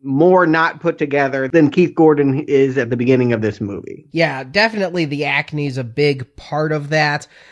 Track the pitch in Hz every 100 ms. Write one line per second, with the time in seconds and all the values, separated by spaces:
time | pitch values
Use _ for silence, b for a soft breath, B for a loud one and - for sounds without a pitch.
0 | 135 135 175 185 170 160 160 151 170 160
1 | 143 143 139 135 131 165 147 180 170 -
2 | 156 147 139 135 147 139 135 131 117 120
3 | 123 127 123 113 107 98 101 95 - -
4 | _ 160 160 135 131 190 220 214 185 175
5 | 151 143 143 143 151 151 143 131 120 113
6 | 147 127 123 - - 147 156 151 143 156
7 | 151 147 - b b